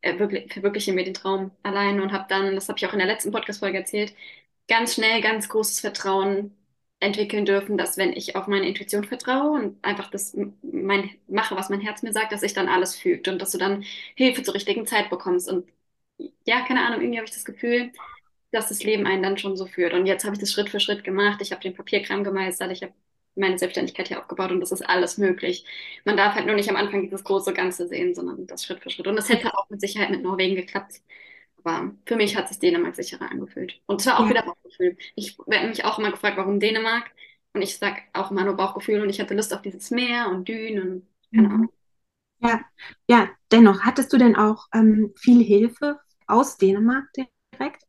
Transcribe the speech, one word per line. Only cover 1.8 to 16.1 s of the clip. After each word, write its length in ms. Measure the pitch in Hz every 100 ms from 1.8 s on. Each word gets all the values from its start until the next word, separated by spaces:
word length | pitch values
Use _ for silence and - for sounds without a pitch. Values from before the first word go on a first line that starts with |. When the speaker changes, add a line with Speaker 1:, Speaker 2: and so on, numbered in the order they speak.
| 202 202
Speaker 1:
und 100 | 196
hab 160 | 196 196
dann, 260 | 196 196 196
das 120 | -
hab 80 | -
ich 80 | 185
auch 60 |
in 60 | 202
der 80 | 185
letzten 240 | 220 -
Podcast-Folge 460 | 214 - 208 196 190
erzählt, 360 | 190 214 208 - - - _ _ _
ganz 260 | 226 240
schnell 280 | - 220 226
ganz 260 | 214 220 208
großes 320 | 220 214 -
Vertrauen 760 | 208 202 196 190 196 196 208 _ _ _ _ _
entwickeln 460 | 202 208 208 214 196
dürfen, 320 | 196 196 208
dass 200 | 170 -
wenn 140 | 185
ich 220 | - - 190
auf 120 | 190
meine 200 | 196 190
Intuition 360 | 202 202 208
vertraue 480 | 202 240 - 254 294
und 320 | 302 208 -
einfach 260 | - 202 -
das 240 | 202 -
m-, 200 | - 202 -
mein, 480 | - - 190 196 196 - _
mache, 280 | 196 220 190
was 140 | 196
mein 100 | 202
Herz 220 | 208 208
mir 100 | 233
sagt, 200 | 208 220
dass 100 | 208
sich 120 | 208
dann 140 | 202 185
alles 280 | 180 185 -
fügt 320 | 185 175 -
und 120 | 190
dass 100 | 190
du 60 | 185
dann 260 | 190 202 - - - -
Hilfe 260 | 262 247
zur 100 | -
richtigen 320 | 190 202 202 214
Zeit 240 | 220 202
bekommst. 400 | 180 - 180 180
Und 180 | 185 - _ _ _ _